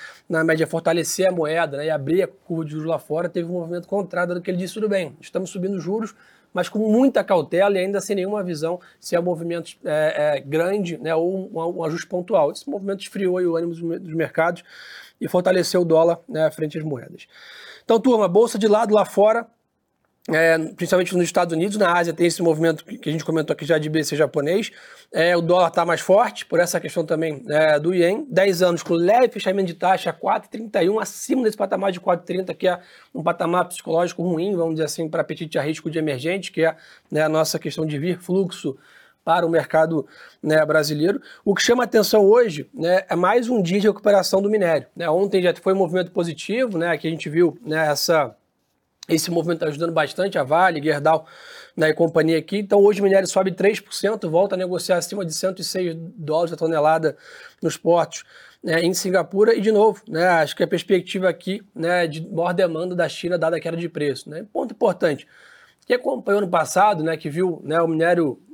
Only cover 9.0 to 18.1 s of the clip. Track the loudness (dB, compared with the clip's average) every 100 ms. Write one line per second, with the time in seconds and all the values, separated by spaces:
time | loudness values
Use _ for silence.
9 | -4 -2 0 -2 -4 -6 -8 -12 -4 0
10 | 0 0 0 -2 -2 -2 0 -2 -4 -6
11 | -4 -2 0 -4 -6 -8 -6 -4 -6 -6
12 | -6 -8 0 2 2 -2 -10 -8 -6 -8
13 | -8 -4 -2 0 0 -2 -4 -6 -6 -8
14 | -6 -4 -4 0 -2 -2 -12 -20 -20 -20
15 | -20 -12 -4 0 2 2 2 0 2 4
16 | 4 2 -4 -2 -2 -2 -6 -6 -8 -8
17 | -10 -20 -20 -20 -20 -20 -20 -12 0 2
18 | 4